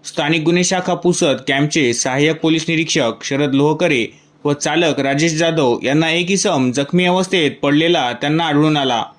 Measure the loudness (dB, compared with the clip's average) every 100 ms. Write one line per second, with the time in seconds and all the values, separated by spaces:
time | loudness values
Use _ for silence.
0 | -10 -6 -2 0 2 0 0 -2 -2 0
1 | 0 2 0 0 -2 0 0 0 0 0
2 | -2 0 0 0 0 0 0 -2 0 0
3 | -2 -4 -6 -2 0 2 2 2 0 0
4 | -2 -10 _ _ -4 -2 -2 0 0 0
5 | -2 0 0 0 0 2 2 2 0 0
6 | 2 0 0 0 0 0 0 -2 0 0
7 | 2 0 0 0 0 0 0 2 2 2
8 | 0 -4 -2 -2 0 2 2 2 0 -2
9 | -4